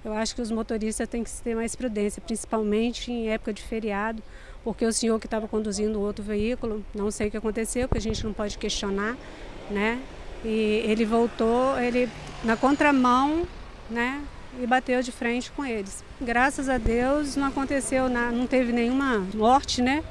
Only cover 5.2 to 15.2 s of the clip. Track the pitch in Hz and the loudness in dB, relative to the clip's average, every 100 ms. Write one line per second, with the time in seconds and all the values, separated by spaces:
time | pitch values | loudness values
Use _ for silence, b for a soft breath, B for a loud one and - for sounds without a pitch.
5.2 | - 220 214 220 214 196 214 214 208 208 | 0 -4 -2 -2 -2 0 0 0 -2 -4
6.2 | 208 208 214 247 240 214 196 208 202 208 | -4 0 0 0 -4 -6 -8 -4 -2 0
7.2 | 208 214 220 214 226 247 254 240 214 214 | -2 0 -2 -2 -2 -2 0 0 0 -2
8.2 | 220 202 208 - 214 - 202 196 208 254 | -2 -2 -4 -4 -4 -2 -2 -2 -2 -4
9.2 | B B B - - 202 214 247 262 - | B B B -12 -4 0 0 0 -6 -12
10.2 | - - 226 220 214 214 226 220 220 233 | -12 -8 -2 2 2 2 2 2 4 4
11.2 | 233 - 226 240 262 269 247 247 247 - | 2 2 2 4 2 2 2 2 0 -2
12.2 | - - 226 226 262 285 294 277 254 247 | -12 -4 0 4 4 6 6 6 6 6
13.2 | 277 320 359 - - - - 226 240 285 | 4 2 -2 -8 -16 -16 -6 -2 -2 -2
14.2 | 285 - - 254 247 254 254 247 254 - | -8 -12 -14 -6 2 2 4 0 0 -2